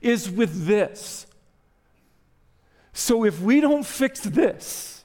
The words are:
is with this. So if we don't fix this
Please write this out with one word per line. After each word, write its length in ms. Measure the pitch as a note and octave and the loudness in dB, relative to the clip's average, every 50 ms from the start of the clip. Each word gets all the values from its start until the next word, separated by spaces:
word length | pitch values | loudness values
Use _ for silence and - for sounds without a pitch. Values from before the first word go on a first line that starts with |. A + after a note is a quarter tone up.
is 280 | - A#3+ A#3 A3 E3 G3 | 2 2 0 0 -2 -6
with 360 | F3+ G3 A#3 F#3 D#3 F#3 E3 | -2 0 0 0 0 -6 0
this. 600 | D#3+ G#3 G#3 F#3+ - - - - - - - - _ _ _ _ _ _ _ _ _ _ _ _ _ _ _ _ _ _ _ _ _ _ _ _ _ _ _ _ _ _ _ _ _ - | 0 2 2 2 0 -4 -14 -16 -16 -16 -16 -18 _ _ _ _ _ _ _ _ _ _ _ _ _ _ _ _ _ _ _ _ _ _ _ _ _ _ _ _ _ _ _ _ _ -12
So 320 | - - - B3 A3+ A3+ | -8 0 0 2 4 4
if 160 | G#3 E3+ D#3 | 2 0 0
we 180 | F3+ G3+ B3+ D4 | 0 4 4 6
don't 260 | D4+ C#4+ D4 D4 C4+ | 6 4 2 2 0
fix 340 | - - - C4+ C4 - - | -4 -4 -2 -2 -2 -2 -4
this 840 | - G#3 D3 - E4+ B3+ - - - - - - - - - - _ | -8 -4 0 2 2 2 0 -2 -12 -14 -12 -12 -12 -16 -18 -20 _